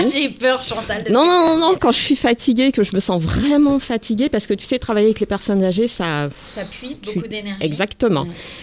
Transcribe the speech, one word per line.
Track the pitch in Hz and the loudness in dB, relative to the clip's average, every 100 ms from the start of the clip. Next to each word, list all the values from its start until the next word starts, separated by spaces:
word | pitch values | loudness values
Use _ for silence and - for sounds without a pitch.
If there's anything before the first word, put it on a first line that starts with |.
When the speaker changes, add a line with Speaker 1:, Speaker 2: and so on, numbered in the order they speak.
Speaker 1:
<laughs> | 247 | 2
J'ai | 285 285 | 0 -2
peur, | 175 254 254 | 0 0 0
Chantal, | - 220 214 208 | -4 -8 -6 -6
de | - | 2
Speaker 2:
Non, | 226 330 | 4 6
non, | 359 330 | 6 4
non, | 320 | 4
non, | 330 370 | 2 4
quand | 294 | 2
je | - | 2
suis | - 285 | 0 2
fatiguée, | 240 233 - 233 262 | 2 2 2 2 2
que | 247 | 2
je | 202 | 0
me | 190 | 0
sens | - 180 | 0 -2
vraiment | 160 - 277 294 294 277 | 0 0 2 4 4 2
fatiguée, | - 233 - 220 285 | -2 -6 -4 -2 0
parce | 214 - | -2 -2
que, | |
tu | 202 | -6
sais, | - 254 | -2 -4
travailler | - 208 214 | 0 2 4
avec | 214 | 2
les | 208 | -2
personnes | 202 - 196 | -4 -2 0
âgées, | 190 185 233 | 2 0 -2
ça | - 170 147 147 | -2 -4 -2 -4
Speaker 1:
Ça | 139 - 208 | -8 -14 -12
puise | 190 - 254 302 | -12 -12 -14 -12
Speaker 2:
tu | 208 196 | -6 -6
Speaker 1:
beaucoup | - | -6
d'énergie. | 214 208 196 | -10 -10 -6
Speaker 2:
Exactement. | 160 151 202 - 226 156 | -4 -2 -4 0 2 2
Speaker 1:
Ouais. | 170 175 - - | -2 -10 -16 -18